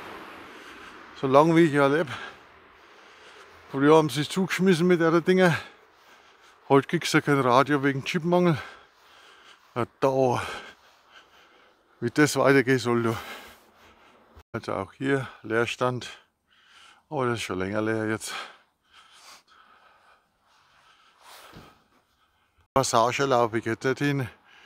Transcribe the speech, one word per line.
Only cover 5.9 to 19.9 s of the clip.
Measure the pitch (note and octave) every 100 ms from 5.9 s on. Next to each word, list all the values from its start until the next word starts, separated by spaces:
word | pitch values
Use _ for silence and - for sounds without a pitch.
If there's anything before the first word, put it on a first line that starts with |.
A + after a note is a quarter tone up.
| _ _ - _ _ _ _ -
Heute | C#3 -
kriegst | E3+ -
du | D#3
kein | - C#3
Radio | C3 A#2+ B2 D3
wegen | C#3 C3+
Chipmangel. | - F3+ E3 F3 F3+ C3+ - - _ _ _ - - - - - _
Ja, | B2 A2+ -
da. | C3+ C3+ B2+ A#2+ - - - - _ _ _ - _ _ _ _ _ _ _ -
Wie | A#2+
das | D3+ D3 C3+
weitergehen | B2+ C#3 B2 C3
soll, | A#2 A#2+
du. | A#2 A2+ - - - - _ _ - _ _ _ _ - _
Also | A2 -
auch | G2 F#2
hier | - C#3 C#3 B2+ -
Leerstand. | A2 A2+ A#2 - B2+ B2 - - _ _ _ _ _ - - _ -
Aber | D3+ B2
das | A2+
ist |
schon | - F#2
länger | F#2 G#2+
leer | A2 A2 A2
jetzt. | A2 - - - - _ _ _ _ _ - - - _ _ _ _ _